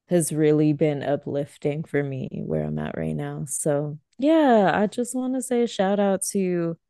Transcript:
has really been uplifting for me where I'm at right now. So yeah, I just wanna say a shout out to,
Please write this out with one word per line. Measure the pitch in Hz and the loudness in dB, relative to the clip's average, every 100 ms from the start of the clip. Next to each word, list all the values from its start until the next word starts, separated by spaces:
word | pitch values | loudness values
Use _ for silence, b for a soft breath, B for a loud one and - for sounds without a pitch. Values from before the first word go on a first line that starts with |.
| _ | _
has | 175 156 | 0 2
really | 156 156 151 151 | 2 4 6 4
been | 147 160 143 | 4 2 0
uplifting | - 143 - 143 143 - 147 147 | -2 -2 -2 -6 -6 -4 -4 -4
for | 165 143 | -4 -2
me | 143 135 - - - | -2 -6 -8 -8 -4
where | 78 - | -2 -2
I'm | 76 | -4
at | 76 - | -6 -4
right | 80 151 | -4 -4
now. | 143 147 156 | -6 -8 -8
So | - 165 143 147 151 _ _ | -4 -2 -2 -2 -8 _ _
yeah, | 277 320 294 226 190 | 2 4 6 6 4
I | 180 208 | 2 0
just | - 240 254 | -2 -6 -4
wanna | 254 262 | -4 -4
say | 247 240 | -2 0
a | 233 | 0
shout | - 190 202 | 0 0 2
out | 202 190 - | 2 0 -2
to, | 202 185 175 170 165 _ | -2 0 0 -2 -4 _